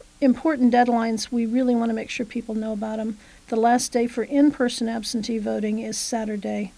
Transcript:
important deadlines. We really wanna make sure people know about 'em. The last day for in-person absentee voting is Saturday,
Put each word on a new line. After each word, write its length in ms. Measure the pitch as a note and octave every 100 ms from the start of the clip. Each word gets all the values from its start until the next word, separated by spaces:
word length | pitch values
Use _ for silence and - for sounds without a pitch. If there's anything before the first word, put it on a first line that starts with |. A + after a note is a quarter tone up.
| - -
important 520 | C#4 B3 D#4+ D4 B3
deadlines. 580 | A#3+ B3 A#3 A3+ A3+ -
We 160 | A#3+ A3+
really 280 | A#3+ B3+
wanna 200 | A#3+ A#3
make 160 | A3 A3
sure 160 | - A3
people 280 | A#3+ A3
know 180 | A3 A3
about 260 | G#3+ A3 A3
'em. 200 | A3 G#3+ - - -
The 80 | A3+
last 360 | A3+ A#3+ -
day 140 | B3 A#3+
for 180 | -
in-person 680 | - C#4+ D4 - B3 - A3+
absentee 480 | A3+ G#3+ A#3 G#3 A3+
voting 400 | G#3 A3 G#3+ G#3+
is 180 | A3 G#3+
Saturday, 760 | - A#3 A3 G#3 G#3+ G#3 G3+